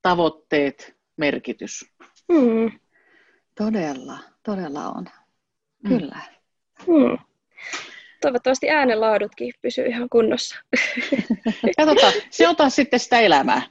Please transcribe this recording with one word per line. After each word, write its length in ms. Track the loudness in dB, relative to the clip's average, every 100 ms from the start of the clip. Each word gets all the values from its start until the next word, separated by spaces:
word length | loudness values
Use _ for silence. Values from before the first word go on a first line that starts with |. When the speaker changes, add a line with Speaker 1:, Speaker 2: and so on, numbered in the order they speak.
Speaker 1:
tavoitteet, 920 | 0 0 0 -2 _ -2 -2 -6 -20 _ _ -4
merkitys. 680 | -4 -4 -10 -12 -12 -16 -20 _ -20 _ 0
Speaker 2:
Mm. 420 | 2 4 2 -2 -6 _ _ _ _ _ _ _ -6
Speaker 3:
Todella, 600 | -4 -2 -4 -8 -14 -18 -20 _
todella 440 | -10 -8 -8 -10 -10
on. 160 | -12 -14 _ _ _ _ _ _ _
Speaker 1:
Mm. 60 | -2
Speaker 3:
Kyllä. 300 | -2 -2 -14 -20 _ _ _ _ _ 2
Speaker 2:
Mm. 300 | 4 4 -2 _ _ _ -20 -14 -14 -14 -20 -20 _
Toivottavasti 480 | -2 0 -2 -2 0
äänenlaadutkin 840 | 2 2 2 0 0 -2 -8 -12 -6
pysyy 240 | -6 -4
ihan 240 | -4 -4 0
kunnossa. 460 | 2 2 -2 -6 -14 _ -2 -2 -6 -2
<laughs> 600 | -4 -2 -4 -4 -2 -2 2
Speaker 1:
Katsotaan, 360 | 2 4 4 2 -8
se 180 | 2 2
on 80 |
taas 200 | 4 2
sitten 240 | 2 0 -2
sitä 200 | 2 2
elämää. 420 | 4 4 2 -2 -4